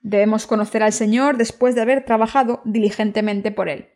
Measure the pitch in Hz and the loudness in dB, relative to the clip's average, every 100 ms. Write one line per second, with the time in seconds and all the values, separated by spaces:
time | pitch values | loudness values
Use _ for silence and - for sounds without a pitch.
0 | 220 202 208 214 - 220 208 226 214 214 | 0 2 2 0 -2 -2 -2 0 0 0
1 | 214 226 277 262 226 - 247 240 226 269 | 0 2 2 0 -2 0 0 2 2 0
2 | 262 226 220 247 247 240 - 214 208 202 | 2 0 2 0 0 -2 -2 0 0 0
3 | 214 208 214 202 190 202 180 143 - | -2 0 -2 -2 -4 -4 -6 -6 -12